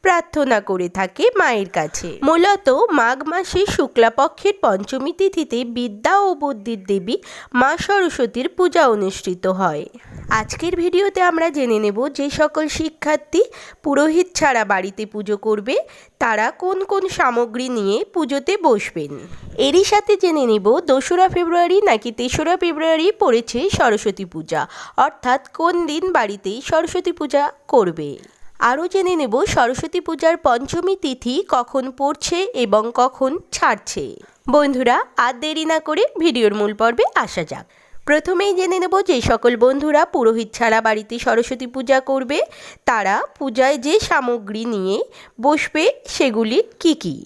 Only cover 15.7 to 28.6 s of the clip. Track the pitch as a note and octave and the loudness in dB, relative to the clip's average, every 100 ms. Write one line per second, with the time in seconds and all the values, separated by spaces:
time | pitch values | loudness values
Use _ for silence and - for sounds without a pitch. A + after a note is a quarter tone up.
15.7 | G4+ - - - _ B3 G#3+ A#3 - F4+ | -4 -4 -16 -20 _ 0 0 -2 -2 -4
16.7 | F#4+ G4 G4 F#4+ - C#4 A#3 A#3+ A#3 B3+ | -4 -2 -2 -2 0 0 0 -2 -4 -4
17.7 | A#3+ G3 A3 G4+ F4+ C#4 C#4 C4+ G4+ E4 | -2 -2 -2 -2 -4 -2 -2 -2 0 2
18.7 | G#3 - E3+ D3 D3 - - - - C4+ | 2 -2 -8 -10 -12 -14 -16 -12 -2 2
19.7 | E4+ G#4 G#4 G#4 G4 F4+ D#4 B3 G#3+ G3 | 4 4 2 2 2 2 2 2 2 4
20.7 | C#4+ - C4+ - F4 F#4 F4+ E4+ F4 F4 | 2 4 0 2 2 2 2 0 2 4
21.7 | F#4+ G#4 A3 A#3+ A3+ B3 - D#4 F4+ F4 | 4 2 0 -2 -6 -4 -2 0 0 0
22.7 | D4+ D#4+ D#4+ F4 G#4+ F4+ A#3 A#3 A#3+ F#4+ | 0 0 2 2 2 2 2 0 -4 -2
23.7 | - C4+ G#3 G#3+ G3 F3+ D#3+ D#3 D#3 C3+ | 2 2 2 -2 -6 -12 -12 -6 -4 -4
24.7 | - - - C#4 - B3 B3+ C4 - E4+ | -10 -8 0 0 0 -2 -2 -2 -2 0
25.7 | F4 E4 D4+ F#4 D#4+ G#3+ G3+ - A3+ - | 0 -2 -4 -2 0 -2 -4 -8 -8 -2
26.7 | D#4+ E4+ F4+ F4+ E4+ D4 C#4 C#4+ - - | -2 0 -4 -4 -6 -2 0 0 -6 0
27.7 | C4 F#3 D#3+ D3 - - _ - - | 2 2 -2 -10 -10 -18 _ -20 -2